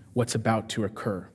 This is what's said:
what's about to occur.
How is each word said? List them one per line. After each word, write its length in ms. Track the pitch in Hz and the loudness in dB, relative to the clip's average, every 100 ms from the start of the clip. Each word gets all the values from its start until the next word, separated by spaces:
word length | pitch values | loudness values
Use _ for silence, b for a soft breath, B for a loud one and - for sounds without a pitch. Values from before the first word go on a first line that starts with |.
| b | b
what's 220 | 123 117 113 | 0 0 2
about 340 | 113 113 110 | 2 2 0
to 140 | - | -2
occur. 440 | 101 - 117 95 92 | -2 -2 -2 -4 -6